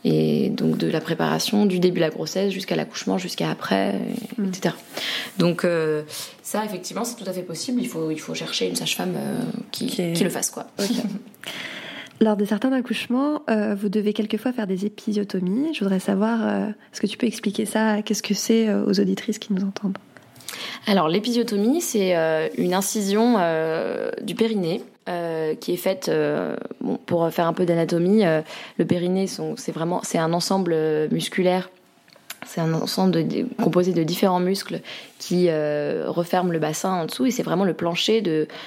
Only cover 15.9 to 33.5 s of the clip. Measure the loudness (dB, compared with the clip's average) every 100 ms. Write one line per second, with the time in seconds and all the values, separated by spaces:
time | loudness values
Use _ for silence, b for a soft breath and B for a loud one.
15.9 | 0 2 2 2 2 0 0 -2 -6 B
16.9 | -4 -4 0 -2 -2 -4 -2 0 2 2
17.9 | 2 0 -2 -2 0 2 4 4 2 2
18.9 | 2 2 0 -2 -6 -2 -2 -2 -2 -4
19.9 | -4 -10 -20 -20 B B B B B 0
20.9 | 2 4 2 2 0 2 2 2 2 0
21.9 | 0 2 2 2 2 0 0 0 2 0
22.9 | 0 2 4 6 4 4 2 0 0 -2
23.9 | -2 -4 -4 -4 0 2 2 0 -2 -6
24.9 | -14 -8 -4 -4 -2 -2 -2 -4 0 0
25.9 | 0 0 2 2 0 -2 -4 -8 -6 -4
26.9 | -4 0 2 2 2 0 2 2 2 2
27.9 | 2 6 6 6 4 0 B B 0 2
28.9 | 2 2 0 0 -4 -6 -6 -6 -2 -2
29.9 | -2 -2 0 2 2 2 2 2 2 2
30.9 | 2 2 0 0 2 4 2 0 -12 _
31.9 | _ _ -20 -18 -16 -8 -2 0 0 0
32.9 | 2 4 4 2 -2 -2